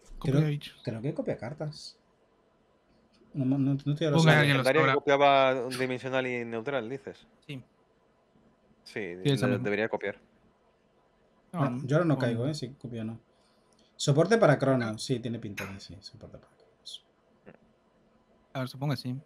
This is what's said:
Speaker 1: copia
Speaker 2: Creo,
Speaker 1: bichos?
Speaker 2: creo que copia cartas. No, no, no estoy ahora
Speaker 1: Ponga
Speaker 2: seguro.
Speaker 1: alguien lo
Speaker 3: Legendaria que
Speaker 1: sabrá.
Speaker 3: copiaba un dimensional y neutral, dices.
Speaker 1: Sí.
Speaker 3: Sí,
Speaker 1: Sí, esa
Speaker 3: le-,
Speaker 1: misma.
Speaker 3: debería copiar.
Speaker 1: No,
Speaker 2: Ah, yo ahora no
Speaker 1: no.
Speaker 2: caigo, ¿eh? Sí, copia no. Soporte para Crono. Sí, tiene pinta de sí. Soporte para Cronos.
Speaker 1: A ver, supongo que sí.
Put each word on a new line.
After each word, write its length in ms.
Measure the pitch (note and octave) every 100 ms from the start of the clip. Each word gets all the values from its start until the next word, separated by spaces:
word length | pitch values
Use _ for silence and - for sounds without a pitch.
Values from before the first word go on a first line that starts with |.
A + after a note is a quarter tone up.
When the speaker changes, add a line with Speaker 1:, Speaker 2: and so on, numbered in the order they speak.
| - -
Speaker 1:
copia 160 | D3+ C3+
Speaker 2:
Creo, 120 | D3+
Speaker 1:
bichos? 320 | D3 - -
Speaker 2:
creo 180 | - A2
que 120 | C3
copia 240 | E3 A3 -
cartas. 600 | A2+ D3+ D3+ - - - _ _ _ _ _ _ _ _ _ _ _ _ _
No, 120 | D3+ B2+
no, 120 | C#3
no 140 | C3+
estoy 200 | C3+ C#3+ D3 E3
ahora 100 | D#3+
Speaker 1:
Ponga 140 | D#3+
Speaker 2:
seguro. 0 | D3+
Speaker 1:
alguien 180 | C#3+ C3+
lo 60 |
Speaker 3:
Legendaria 180 | B2+ D3
que 60 | C3+
Speaker 1:
sabrá. 60 | C3+
Speaker 3:
copiaba 720 | C#3+ C#3 C#3+ C3+ C3 C3 B2
un 100 | B2+
dimensional 500 | C3 B2+ C3 C3 B2+
y 180 | B2 A#2
neutral, 440 | A#2 A#2 C#3 A2
dices. 380 | C3+ - E2+ _ _ -
Speaker 1:
Sí. 160 | C3+ - _ _ _ _ _ _ _ _ _ _ _
Speaker 3:
Sí, 320 | - A#2 F#2 F2+
Speaker 1:
Sí, 60 | A#2
esa 160 | C3 G#2
Speaker 3:
le-, 80 |
Speaker 1:
misma. 100 | G2+ G2+
Speaker 3:
debería 240 | G#2 A2+
copiar. 280 | - G2 - _ _ _ _ _ _ _ _ _ _ _ _ _
Speaker 1:
No, 60 | F3
Speaker 2:
Ah, 140 | C#3+ B2
yo 140 | B2 D3+
ahora 100 | E3+
no 60 | C3
Speaker 1:
no. 40 |
Speaker 2:
caigo, 280 | B2 A2+ C3
¿eh? 60 |
Sí, 200 | D3+ A#2 -
copia 240 | A#2+ A2+
no. 160 | A2 A2+ _ _ _ _ _ _ _ -
Soporte 420 | - C#3 F3 A3+
para 200 | E3+ C3+
Crono. 400 | C#3 B2+ A2+ G#2+
Sí, 220 | - B2
tiene 200 | A#2+ A#2
pinta 260 | G#2+ G2 G2
de 140 | G2
sí. 160 | - F2
Soporte 380 | - A2 F2 -
para 160 | - _
Cronos. 500 | _ _ - - _ _ _ _ - - _ _ _ _ _ _ _ _ _
Speaker 1:
A 60 | C3+
ver, 80 | B2+
supongo 240 | C3 D3
que 40 | C3+
sí. 140 | B2+ C3